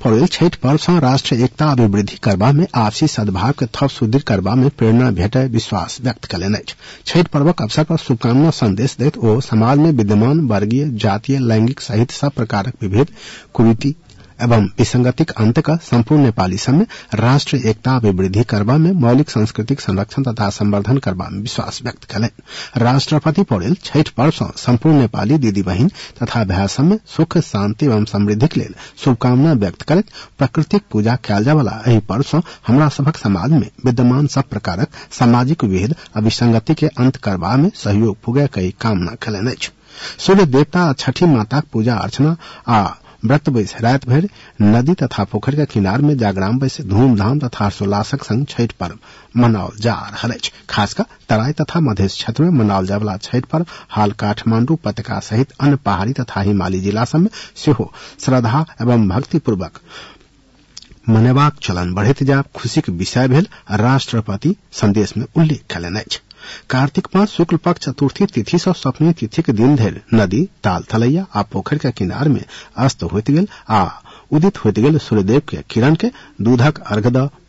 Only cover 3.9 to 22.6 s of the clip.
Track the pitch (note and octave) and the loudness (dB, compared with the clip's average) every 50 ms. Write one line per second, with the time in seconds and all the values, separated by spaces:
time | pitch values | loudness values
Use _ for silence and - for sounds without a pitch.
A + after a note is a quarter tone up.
3.9 | - - B2 A2 A2+ C#3+ - - A2+ F#2+ F#2 G2 A#2 C3 B2+ C#3+ - - A#2 A2+ | -2 -2 -2 0 0 0 0 0 -2 0 0 0 2 2 2 2 0 2 2 4
4.9 | A2+ A#2+ B2+ B2+ G2+ E2 F2+ G#2+ A#2 C3 C3 C3 A2+ A#2 - - G#2+ F#2+ E2+ - | 4 4 4 2 0 0 -2 0 0 0 0 0 -2 -4 -4 -2 -6 -6 -6 -6
5.9 | - - B2+ C3 - - - - - F3 F#3 G3 G#3+ G3 - - - _ - - | -10 -6 -6 -6 -6 -6 -10 -10 -8 -6 -4 -2 -4 -4 -6 -12 -18 _ -20 -20
6.9 | - - - - - E3+ E3+ - - D3 C#3+ E3 E3+ - A2+ G#2+ - - D#3+ - | -20 -16 -8 -2 0 0 0 2 0 0 2 2 2 0 -2 -4 -2 -2 0 0
7.9 | E3 D#3+ - - C3 A2+ - A#2 A#2+ C3+ D#3 D#3+ - - C3 G#2+ F#2 G#2 B2+ C#3 | 0 -2 0 -2 -2 0 0 2 4 4 4 4 2 2 0 0 0 0 -2 -4
8.9 | - - A#2+ D3+ - A#3 - A2+ G#2+ B2+ - - A#2 G#2+ A2+ A#2+ C#3+ C#3+ D#3 E3 | -2 -2 -2 -2 -2 0 2 2 2 2 0 0 0 2 2 4 4 4 4 4
9.9 | D3 A#2+ G#2+ G2+ G#2+ G#2 A2 B2+ D3+ E3 D#3 A#2+ A2 G2 G#2 G#2 A#2+ C3+ D3 D3+ | 4 2 2 2 4 4 4 4 2 2 0 0 0 0 0 0 0 0 -2 -2
10.9 | B2 G#2 A2+ G#2+ G2 G#2 - - C3+ C#3 C3 A#2 A2 A2 A2 A#2+ D3 - - - | -4 -2 -2 0 -2 -2 -2 -2 -2 0 0 2 2 2 2 2 0 -4 -8 -4
11.9 | G2+ G#2+ A2+ - - - - C#3+ - - A#2 - A2+ G#2 F#2+ B2+ - - - F#2 | 0 0 0 0 -2 -4 -4 -4 -2 -2 -4 -2 -2 -4 -4 -6 -8 -8 -6 -2
12.9 | F#2+ A2 D3+ - - - - - - - - _ - - A#2 A#2 A#2 - - C#3 | 0 0 0 0 -2 -18 -20 -20 -20 -20 -20 _ 0 2 4 4 4 2 0 -4
13.9 | D3+ - _ - - - - - - - B2 A#2+ A#2 A2 G2+ F#2+ - - A#2 - | -4 -6 _ -20 -20 -20 -20 -20 -10 -4 0 2 2 2 2 0 0 -2 -2 0
14.9 | - B2 B2 B2 - - E3 - - - G#2+ A2 A#2 D#3+ - - D#3+ E3+ - - | 2 2 2 2 2 0 -2 -2 0 0 0 2 2 2 0 0 -2 -2 -2 0
15.9 | B2+ A#2+ A#2 - D3+ D3+ C#3 A#2 A2 - F#2+ F#2 F#2 G#2 - - B2+ E3 A3+ - | 0 0 2 4 4 4 4 4 2 0 -2 -2 -2 -4 0 2 2 2 2 0
16.9 | - - - - - G#2 A2 A#2+ C3+ D3 - - - C3 - A2+ G#2 - - B2+ | -4 -18 -12 -6 -2 0 2 4 2 2 2 0 -2 0 0 0 -2 0 0 0
17.9 | C3 B2+ A#2 G#2 F#2+ F2+ F#2+ F#2+ F#2 G#2+ A#2 - A2+ G2+ G2+ A2 C3+ D#3 D#3+ F3 | 0 2 2 2 2 2 0 0 2 0 0 0 0 -2 0 2 2 4 4 2
18.9 | G3 F3 A#2+ A#2 B2 C3+ D3 - - A2+ G#2+ A2+ - - G#2+ - C3+ - - - | 2 2 2 4 4 2 2 0 0 -2 -2 -2 -2 -4 -4 -4 -4 -4 -2 -4
19.9 | F#2 F#2+ G#2 - - C#3 C3+ B2 A2 A2 - - - - G2+ G#2 G2+ G2+ G2 G#2 | -2 -2 -4 -4 -4 -4 -4 -4 -2 -4 -4 -4 -2 -2 -2 0 0 0 0 0
20.9 | - C#3 - G2 F#2 F2+ F2 - F#2+ G2 G#2+ A#2+ - - - - - - B2 B2 | 0 0 0 -4 -6 -6 -8 -8 -8 -8 -8 -8 -8 -8 -8 -8 -10 -10 -10 -10
21.9 | - - - - - G#2 A#2 A2+ - - - - - - | -10 -12 -16 -10 -6 -4 -4 -4 -6 -10 -20 -20 -18 -18